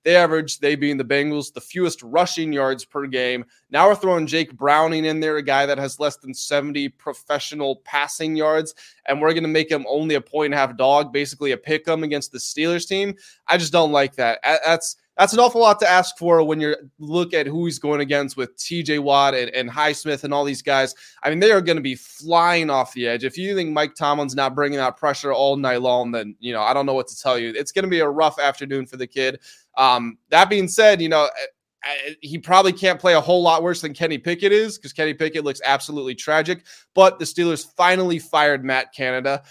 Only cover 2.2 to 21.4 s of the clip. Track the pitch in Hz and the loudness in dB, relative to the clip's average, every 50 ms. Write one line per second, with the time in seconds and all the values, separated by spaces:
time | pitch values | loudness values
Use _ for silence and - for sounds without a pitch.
2.2 | 185 175 - 165 160 156 147 139 135 131 135 123 - _ - 143 139 135 131 127 | 2 2 0 -4 -4 -4 -2 -2 0 -2 -2 -6 -8 _ -8 -8 -8 -4 -4 -2
3.2 | 127 123 123 123 120 _ _ _ _ - 139 147 180 202 202 196 196 190 180 170 | -2 -2 -4 -4 -8 _ _ _ _ -4 2 4 6 6 4 4 2 0 0 0
4.2 | 156 135 147 165 156 - 127 - 135 143 147 156 160 165 165 156 156 156 156 156 | -2 -2 -2 -2 -4 -4 -6 -4 2 2 4 4 4 2 0 -2 -2 -2 -2 -2
5.2 | 156 156 151 151 143 143 135 139 143 139 143 135 139 131 - - 151 143 - - | -2 -2 -4 -4 -2 0 0 0 2 0 -2 -4 -4 -8 -6 -4 -4 -4 -4 -6
6.2 | - 131 123 - - - 147 143 143 147 143 143 143 135 _ _ - 151 131 - | -16 -16 -12 -10 -6 -4 -4 -2 -2 -4 -6 -6 -6 -6 _ _ -12 -12 -12 -10
7.2 | - - 147 139 - - 151 151 143 135 135 _ _ - - 143 143 147 - - | -8 -6 -6 -6 -6 -8 -8 -6 -6 -6 -6 _ _ -6 -4 -4 -4 -4 -6 -6
8.2 | 160 156 156 156 151 156 156 160 156 160 - - - - _ _ - 139 139 147 | -6 -4 -2 0 0 0 0 0 -2 -4 -10 -20 -20 -20 _ _ -6 -4 -2 0
9.2 | 151 160 165 165 160 156 156 156 156 160 156 143 131 107 139 151 156 160 151 139 | 2 0 0 0 -2 0 0 0 0 0 -4 -4 -2 -4 -4 -2 0 0 -2 -2
10.2 | - - - 151 151 143 143 147 135 123 123 110 131 135 139 147 151 131 120 139 | -2 -4 -4 -2 -2 0 0 0 0 0 0 0 2 4 4 4 2 0 -4 -4
11.2 | 143 135 143 - 147 139 127 120 - 151 156 151 156 170 160 160 160 151 147 143 | -4 -6 -8 -6 -4 -4 -4 -4 -2 -4 -4 -2 -2 -2 -4 -2 -2 -4 -6 -6
12.2 | - - - 120 - - - 147 156 170 175 170 170 - 196 196 202 202 196 _ | -6 -8 -12 -12 -12 -10 -6 -4 -2 -2 -2 -2 -4 -4 -4 -4 -4 -4 -6 _
13.2 | - - _ _ - - 170 180 165 147 160 170 160 151 147 143 139 135 - 135 | -16 -20 _ _ -2 0 0 0 0 0 2 2 2 4 4 2 2 0 -2 -2
14.2 | 123 117 113 - - 139 160 156 - 160 165 160 - - - _ _ _ - - | -2 -2 -2 0 0 0 0 2 2 0 0 0 -2 -8 -12 _ _ _ 2 2
15.2 | 196 196 214 233 247 240 240 233 233 214 208 214 220 180 180 180 180 - - - | 2 4 4 4 4 4 4 4 6 6 6 4 4 4 4 4 2 0 -4 -4
16.2 | 170 175 170 165 156 151 156 156 151 151 147 - 139 139 _ - 151 147 160 175 | 2 4 4 4 4 2 0 -2 -2 -2 -4 -4 -8 -20 _ -18 -10 -4 -2 -2
17.2 | 175 170 180 160 143 139 151 170 170 170 139 - - 147 147 143 143 139 147 143 | -2 0 -2 -2 -2 -2 -4 -4 -4 -4 -6 -4 -4 -2 -2 -2 -2 -2 -2 -2
18.2 | 143 135 - 135 127 - _ - - - 170 170 156 156 151 147 139 143 139 139 | -2 -4 -6 -8 -8 -8 _ -12 -10 -8 -6 -6 -4 -2 -2 -2 0 2 4 4
19.2 | 139 139 135 127 123 113 - 127 127 120 120 147 151 151 143 - - 156 143 135 | 4 4 2 0 -4 -4 -4 -6 -6 -4 -2 -2 0 0 -2 -2 -4 -6 -6 -4
20.2 | - 139 143 143 143 143 135 127 - 147 139 135 135 123 - _ - - _ - | -4 -4 -2 -2 -2 -2 -4 -6 -2 0 2 2 0 0 -4 _ -20 -20 _ -6
21.2 | - 147 156 170 | -4 -2 0 4